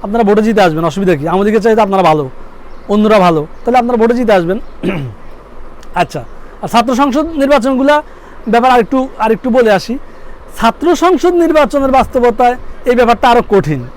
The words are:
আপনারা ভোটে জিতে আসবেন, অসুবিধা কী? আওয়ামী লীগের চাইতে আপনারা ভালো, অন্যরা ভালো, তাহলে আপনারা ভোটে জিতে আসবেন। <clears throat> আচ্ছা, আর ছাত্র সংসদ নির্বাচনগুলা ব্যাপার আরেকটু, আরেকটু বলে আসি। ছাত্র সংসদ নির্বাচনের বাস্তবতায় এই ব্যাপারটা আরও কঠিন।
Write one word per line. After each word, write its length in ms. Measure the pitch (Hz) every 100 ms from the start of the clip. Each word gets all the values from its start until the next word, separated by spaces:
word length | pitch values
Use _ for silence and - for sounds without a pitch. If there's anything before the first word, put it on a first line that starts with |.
আপনারা 220 | 196 226
ভোটে 180 | 208 208
জিতে 200 | 214 214
আসবেন, 220 | 185 156
অসুবিধা 320 | 165 151 190 160
কী? 120 | 160
আওয়ামী 160 | 185
লীগের 180 | 202 214
চাইতে 180 | 214 220
আপনারা 220 | 208 196
ভালো, 280 | 175 156 135 - - - - - -
অন্যরা 300 | 208 214 214
ভালো, 280 | 180 160 151 -
তাহলে 140 | - 254
আপনারা 180 | 240 240
ভোটে 180 | 226
জিতে 180 | 240 226
আসবেন। 260 | 196 170 208 - -
<clears throat> 1120 | 180 185 131 101 - - - - - - -
আচ্ছা, 300 | 180 175 147 - - - -
আর 60 | 190
ছাত্র 260 | 226 240
সংসদ 320 | 240 285 262 320
নির্বাচনগুলা 760 | 285 269 285 233 262 269 294 302 - - - -
ব্যাপার 220 | 226 247
আরেকটু, 380 | 247 208 262 262 -
আরেকটু 320 | 226 226 262
বলে 200 | 247 226
আসি। 260 | 196 - 254 - - - - - -
ছাত্র 400 | 233 - 320 330
সংসদ 360 | 339 359 349
নির্বাচনের 580 | 349 330 311 285 285 269
বাস্তবতায় 680 | 262 - 262 240 226 247 247 - -
এই 100 | -
ব্যাপারটা 340 | 247 233 233 254
আরও 140 | 240 -
কঠিন। 360 | 202 147 143 123